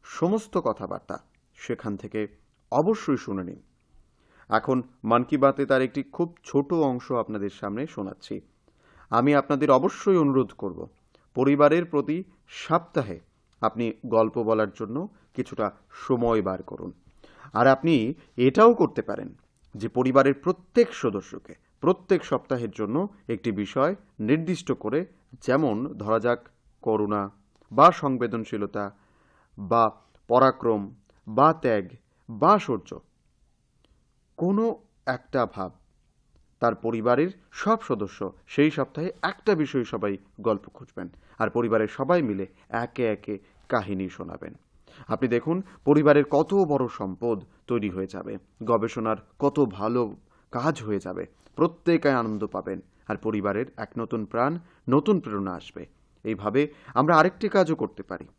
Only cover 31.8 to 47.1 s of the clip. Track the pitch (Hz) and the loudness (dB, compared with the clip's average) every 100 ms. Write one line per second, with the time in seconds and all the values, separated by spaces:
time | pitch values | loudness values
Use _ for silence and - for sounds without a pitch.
31.8 | 90 - _ _ - 110 156 208 - 110 | -4 -16 _ _ -18 0 4 4 2 -4
32.8 | - - _ _ _ _ _ _ _ _ | -6 -18 _ _ _ _ _ _ _ _
33.8 | _ _ _ _ _ - 170 202 226 - | _ _ _ _ _ -4 -2 0 0 -4
34.8 | _ _ - 127 _ 139 113 - 92 - | _ _ -6 -6 _ -2 -2 -4 -10 -10
35.8 | _ _ _ _ _ _ _ _ 120 107 | _ _ _ _ _ _ _ _ -2 0
36.8 | 113 113 110 123 175 - _ - 202 220 | -4 -2 2 2 0 -4 _ -6 0 0
37.8 | - 117 101 - 98 - _ - 151 151 | 0 -4 -4 -8 -10 -10 _ 2 2 2
38.8 | 131 - 175 - 170 - - 180 143 135 | -6 -6 -10 -4 -6 -2 0 0 0 -2
39.8 | 113 110 101 98 _ - 110 104 - - | -4 -4 -4 -4 _ -4 -2 -2 -4 -20
40.8 | 127 - - - _ - 113 120 117 110 | -18 -14 -14 -16 _ -4 -2 0 2 2
41.8 | 107 - 135 180 131 98 92 _ _ 113 | 0 -2 0 0 0 -4 -8 _ _ -8
42.8 | 120 - 117 104 - 101 _ _ _ 120 | -6 -4 -2 -2 -8 -10 _ _ _ -4
43.8 | 98 95 92 - 90 82 - - _ _ | -2 -6 -6 -8 -14 -14 -16 -18 _ _
44.8 | _ - - 113 127 120 151 175 - - | _ -20 -6 -2 0 0 0 -4 -6 -6
45.8 | 139 147 151 147 143 147 156 196 175 139 | 0 2 6 4 4 0 2 2 2 0
46.8 | 123 - 98 | -2 -6 -10